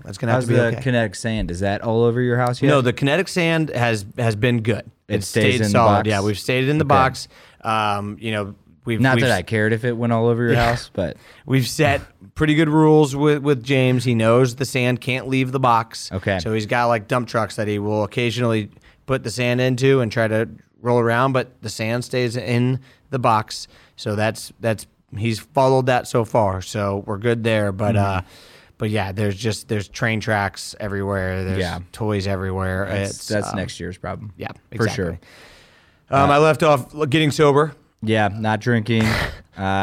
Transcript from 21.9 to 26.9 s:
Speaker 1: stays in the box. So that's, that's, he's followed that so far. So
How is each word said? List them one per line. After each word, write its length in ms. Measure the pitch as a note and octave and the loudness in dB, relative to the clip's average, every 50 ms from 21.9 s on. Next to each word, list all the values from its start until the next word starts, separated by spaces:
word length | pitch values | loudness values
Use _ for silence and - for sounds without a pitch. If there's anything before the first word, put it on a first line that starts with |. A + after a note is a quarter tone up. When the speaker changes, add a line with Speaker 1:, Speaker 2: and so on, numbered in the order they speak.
| A#2 B2 A#2+ | -2 -4 -4
Speaker 1:
stays 300 | - - B2+ B2 A#2+ A2 | -4 -2 -2 -2 -2 -2
in 440 | B2+ - A#2+ A#2+ A#2+ B2 B2+ C3 B2+ - - - _ _ _ | -4 -2 0 0 2 2 0 0 -2 -6 -12 -20 _ _ _
the 100 | - B2+ | -4 0
box. 480 | A#2+ A#2+ A2 G#2+ A2 - - - - - - - - _ _ | 2 2 2 2 0 -4 -8 -14 -14 -16 -20 -20 -20 _ _
So 200 | - - A2 G#2 | -10 -6 -4 -2
that's, 360 | G#2 G#2+ A2 A2 - - - - _ | 0 0 -2 -2 -4 -10 -16 -14 _
that's, 260 | - A2+ A2 G#2 - - _ _ _ _ - G2+ | -4 -2 -2 -4 -6 -14 _ _ _ _ -8 -4
he's 220 | G#2+ A#2 A2 F#2+ | -2 -2 -2 -4
followed 480 | - - - C#3 C3 C3 C3+ C3 B2+ C3 | -6 -4 0 2 2 4 4 4 2 2
that 200 | B2+ A#2+ - - | 0 0 0 -2
so 160 | - B2 A2 | -2 -2 0
far. 360 | - - B2 G#2+ G2 F#2+ F#2 | 0 0 2 2 2 0 -4
So 420 | F#2 - - G#2+ G2+ G2+ | -6 -6 -6 -4 -2 -2